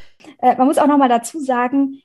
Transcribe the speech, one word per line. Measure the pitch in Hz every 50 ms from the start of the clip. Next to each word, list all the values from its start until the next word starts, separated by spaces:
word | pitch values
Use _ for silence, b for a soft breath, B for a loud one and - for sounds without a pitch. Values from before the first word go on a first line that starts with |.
| B B B B B B B B
Äh, | - 254 -
man | - 254
muss | 277 320 311
auch | 311
noch | 285 294
mal | 285 277 254
dazu | 240 233 233 - - 320
sagen, | 277 262 247 240 247 247 262 277 277 269 269 -